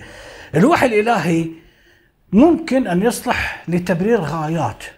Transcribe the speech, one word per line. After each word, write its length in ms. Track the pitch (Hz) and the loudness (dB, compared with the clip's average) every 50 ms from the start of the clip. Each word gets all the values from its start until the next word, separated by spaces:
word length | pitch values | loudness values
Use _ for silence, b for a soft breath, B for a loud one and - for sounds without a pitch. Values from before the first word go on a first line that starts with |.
| B B B B B B B B B B B | B B B B B B B B B B B
الوحي 320 | 156 202 302 339 - 294 | 2 4 4 4 4 2
الإلهي 640 | 247 214 208 214 233 233 185 147 175 165 165 165 165 - b b b b b b b b b b b b b _ - | 2 2 0 0 0 0 0 0 0 0 -2 -2 -4 -8 b b b b b b b b b b b b b _ 0
ممكن 540 | 175 208 294 349 311 - - - 247 262 233 | 4 4 6 6 4 2 0 -2 -2 -2 0
أن 160 | 190 175 180 | 0 0 0
يصلح 640 | 208 247 - - - 254 - - - - - - - 165 | 0 0 -2 -2 -4 -4 -4 -4 -4 -8 -10 -10 -8 -4
لتبرير 520 | 175 175 175 190 180 160 190 226 240 208 | -4 -2 -2 -2 -2 -2 0 0 0 0
غايات، 640 | 160 143 160 165 151 156 165 165 131 104 - - - - - | 0 -2 -6 -6 -4 -4 -4 -2 -4 -4 -6 -8 -16 -20 -20